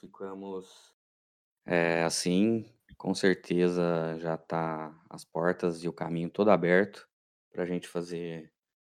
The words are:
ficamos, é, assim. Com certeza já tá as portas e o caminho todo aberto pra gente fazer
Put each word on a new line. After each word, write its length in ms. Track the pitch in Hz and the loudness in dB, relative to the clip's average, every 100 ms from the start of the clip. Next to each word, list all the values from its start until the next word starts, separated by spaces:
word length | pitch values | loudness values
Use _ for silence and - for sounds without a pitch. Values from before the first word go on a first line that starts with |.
ficamos, 680 | 90 - 98 95 98 95 92 - - _ _ _ _ _ _ _ - | -20 -14 -12 -10 -10 -12 -12 -20 -20 _ _ _ _ _ _ _ -2
é, 380 | 87 85 82 | 2 4 2
assim. 600 | 82 - 87 90 110 113 110 _ _ - | 2 0 2 4 4 2 -4 _ _ -10
Com 180 | 95 | -6
certeza 1040 | 95 98 92 - 87 90 87 85 85 82 80 | 0 2 2 0 2 2 2 0 0 -2 -4
já 180 | 85 80 | -6 -6
tá 560 | - 82 80 78 78 78 - | -4 -4 -4 -6 -10 -14 -18
as 160 | 87 | -18
portas 600 | - 80 85 90 90 82 | -10 -2 0 2 -2 -2
e 40 | 85 | -6
o 40 | |
caminho 360 | - 82 82 85 | -6 -4 -4 -4
todo 220 | - 104 | 2 4
aberto 580 | 90 85 90 101 - - _ _ _ _ | 6 6 4 4 -4 -20 _ _ _ _
pra 120 | - | -6
gente 220 | 87 90 - | -4 -4 -6
fazer 640 | 87 85 85 85 82 80 _ _ _ | -8 -6 -8 -8 -10 -14 _ _ _